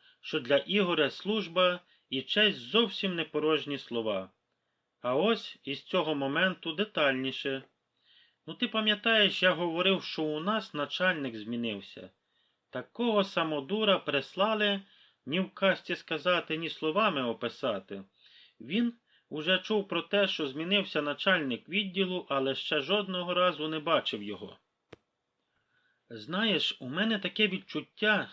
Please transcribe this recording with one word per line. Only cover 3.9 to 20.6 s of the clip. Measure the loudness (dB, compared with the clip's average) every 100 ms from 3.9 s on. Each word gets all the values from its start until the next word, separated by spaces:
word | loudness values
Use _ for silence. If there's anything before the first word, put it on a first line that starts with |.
| -2 0 -2 -4 _ _ _ _ _ _ _
А | -2 2
ось | 2 0 -4 -12
із | -10 -10
цього | -2 0 0 0
моменту | 0 2 2 0 -4
детальніше. | -4 -2 2 2 2 -2 -4 -4 -6 -8 _ _ _ _ _ _ _ -16
«Ну, |
ти | -4 -2
пам'ятаєш, | 0 0 2 4 4 4 4
я | 4
говорив, | 4 0 2 2 2
що | 0 -2
у | -2 -2
нас | -2 -2 -2
начальник | -4 -4 0 0 0 -4 -6
змінився. | -6 -4 -2 -4 -8 -16 -18 _ _ _ _ _ _
Такого | -10 -8 -2 2 2
самодура | 2 0 -2 -2 -4 0 2 2
прислали, | 2 -4 -2 0 0 2 0 0 -6 _ _ _ -4
ні | -2
в | -2
казці | 0 2 2 -2 -8
сказати, | -6 -2 2 2 0 -4
ні | -4
словами | -4 0 2 2 2
описати. | 0 -2 -4 -2 -2 -2 -6 -12 -12 _ _ -20 -20 -18
Він | -4 0 0 -2 _ _ _
уже | -4 0 0
чув | 2 0 0
про | -2
те, | 0 2 2
що | 0 -4
змінився | -4